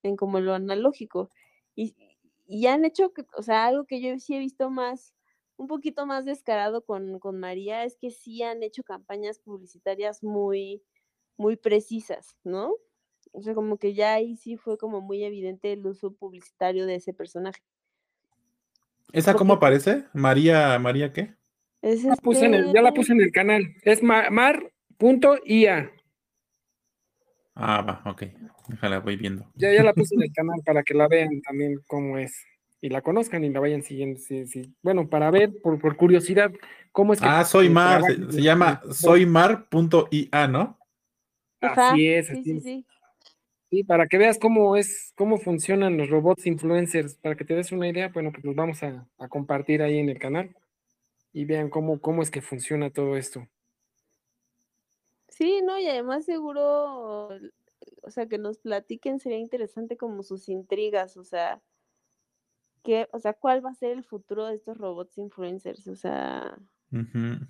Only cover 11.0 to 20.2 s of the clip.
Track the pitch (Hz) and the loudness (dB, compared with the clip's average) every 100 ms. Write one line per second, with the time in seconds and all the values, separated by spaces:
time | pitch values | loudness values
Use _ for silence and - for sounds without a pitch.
11 | _ _ _ - 208 220 220 208 208 226 | _ _ _ -4 -4 -2 0 0 0 -12
12 | 220 180 _ _ 180 185 247 453 _ _ | -10 -14 _ _ -10 -8 -6 -8 _ _
13 | _ _ _ 208 214 214 214 208 202 202 | _ _ _ -14 -8 -6 -4 -4 -4 0
14 | 208 220 233 226 233 226 226 214 220 202 | 0 0 -4 -8 -14 -12 -8 -8 -8 -10
15 | 196 202 208 208 185 185 208 202 196 196 | -10 -8 -8 -10 -12 -8 -8 -8 -8 -8
16 | 196 196 196 180 _ _ 185 185 190 180 | -12 -12 -18 -18 _ _ -4 -2 -4 -6
17 | 190 180 170 170 185 190 _ _ _ _ | -10 -14 -14 -10 -12 -12 _ _ _ _
18 | _ _ _ _ _ _ _ _ _ _ | _ _ _ _ _ _ _ _ _ _
19 | _ 160 160 202 196 196 143 139 190 277 | _ 0 2 4 6 6 6 4 2 0
20 | - 143 | -4 0